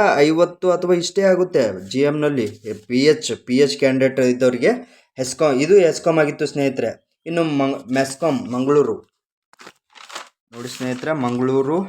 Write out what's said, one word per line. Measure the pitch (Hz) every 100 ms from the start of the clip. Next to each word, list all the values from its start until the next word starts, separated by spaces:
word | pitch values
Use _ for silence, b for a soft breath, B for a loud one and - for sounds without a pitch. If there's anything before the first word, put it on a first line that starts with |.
| 202 143
ಐವತ್ತು | 147 160 175 175 180
ಅಥವಾ | 170 175 180
ಇಷ್ಟೇ | 170 -
ಆಗುತ್ತೆ. | 196 180 180 156 113 92 98
ಜಿ | 123
ಎಮ್ನಲ್ಲಿ | 143 151 147 139 104 - 107 101 -
ಪಿ | 123
ಎಚ್, | 143 151 - 110 -
ಪಿ | 123
ಎಚ್ | 143 -
ಕ್ಯಾಂಡಿಡೇಟ್ | 135 131 131 127
ಇದ್ದವರಿಗೆ | 127 123 127 123 139 170 B B B -
ಹೆಸ್ಕಾಮ್, | 127 - 156 131
ಇದು | 156 202
ಹೆಸ್ಕಾಮ್ | 170 147 175 160
ಆಗಿತ್ತು | 147 - 147
ಸ್ನೇಹಿತರೆ. | 147 139 127 117 - _ _ 160
ಇನ್ನು | 170
ಮಂಗ್-, | 160 143 139 139 110
ಮೆಸ್ಕಾಮ್ | 131 135 - 165 131 -
ಮಂಗಳೂರು | 123 131 147 123 101 - _ _ _ _ _ - _ _ - - - - _ _
ನೋಡಿ | 117 123
ಸ್ನೇಹಿತರೆ, | 123 127 123 147
ಮಂಗಳೂರು | 156 123 123 127 131 135 170